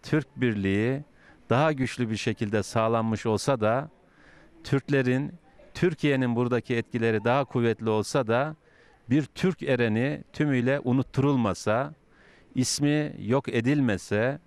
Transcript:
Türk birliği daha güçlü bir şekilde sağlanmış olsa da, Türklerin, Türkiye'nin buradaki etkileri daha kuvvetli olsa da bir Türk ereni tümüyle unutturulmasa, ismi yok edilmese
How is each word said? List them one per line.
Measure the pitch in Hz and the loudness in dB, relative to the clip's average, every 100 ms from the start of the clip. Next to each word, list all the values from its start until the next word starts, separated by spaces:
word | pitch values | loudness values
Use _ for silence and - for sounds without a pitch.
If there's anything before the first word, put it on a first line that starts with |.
Türk | - 156 143 - | 0 -2 -2 -2
birliği | 123 104 98 98 113 135 147 _ - - - | -2 0 0 0 0 -2 -8 _ -20 -20 0
daha | 117 156 | 2 2
güçlü | 147 131 - 117 | 0 -4 -2 -4
bir | 110 | -2
şekilde | - 107 107 104 | -4 -4 -2 -2
sağlanmış | 95 117 113 117 113 110 117 | 0 0 2 2 0 -2 0
olsa | 107 - 135 | 0 0 0
da, | 104 120 151 _ _ _ - - - - | 0 0 -4 _ _ _ -20 -20 -20 -20
Türklerin, | - 135 - 139 123 127 143 175 - - - | -2 -2 0 0 2 0 -2 -10 -20 -20 -20
Türkiye'nin | - 175 165 147 135 127 117 | -2 -2 0 0 2 0 0
buradaki | 123 120 - 117 | 0 -2 0 -4
etkileri | 110 120 113 110 | -2 -2 0 2
daha | 113 131 | 2 0
kuvvetli | 135 127 117 110 113 | 0 0 0 0 0
olsa | 107 104 147 117 | 0 0 -2 0
da | 117 147 156 _ _ - _ - | 0 -2 -8 _ _ -20 _ 0
bir | 135 | 0
Türk | 139 - 180 175 | 0 -2 -2 -2
ereni | 139 127 117 107 131 147 - | -2 0 2 0 -2 -4 -12
tümüyle | - 151 131 120 139 | -2 0 2 2 0
unutturulmasa, | 127 127 127 - 139 139 113 90 - 110 143 156 _ _ - - _ | 0 0 0 0 2 2 2 0 0 0 -2 -10 _ _ -20 -20 _
ismi | - 127 - 143 151 147 - | -2 -2 0 0 0 -2 -6
yok | 98 131 - | -2 -2 0
edilmese | 120 117 151 127 95 - 104 120 147 | 0 2 2 2 0 -2 0 0 -2